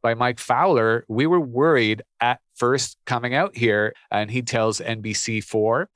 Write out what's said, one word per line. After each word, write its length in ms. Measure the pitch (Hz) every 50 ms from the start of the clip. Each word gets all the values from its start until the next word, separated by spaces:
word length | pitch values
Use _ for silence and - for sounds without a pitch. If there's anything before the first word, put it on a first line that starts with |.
by 140 | - 117 117
Mike 240 | 117 123 123 123 -
Fowler. 680 | - - 120 131 175 196 160 120 110 113 113 120 - -
"We 180 | 110 117 143
were 140 | 160 180 175
worried 640 | 151 123 117 127 151 165 151 127 113 107 110 107 - _ _ _
at 180 | 120 120 123 - _ _ _
first 440 | - 120 120 135 135 - - - _ _
coming 300 | - 127 117 120 123 127
out 220 | 147 180 196 -
here," 380 | 117 117 113 104 104 107 107 - - _ _ -
and 180 | 104 107 104
he 120 | 117 127 120
tells 380 | - 127 117 110 110 104 -
N 200 | 82 - 113 110
B 120 | 107 110 101
C 280 | - - 117 113 107
four, 500 | - - - 110 107 113 117 143 190 - _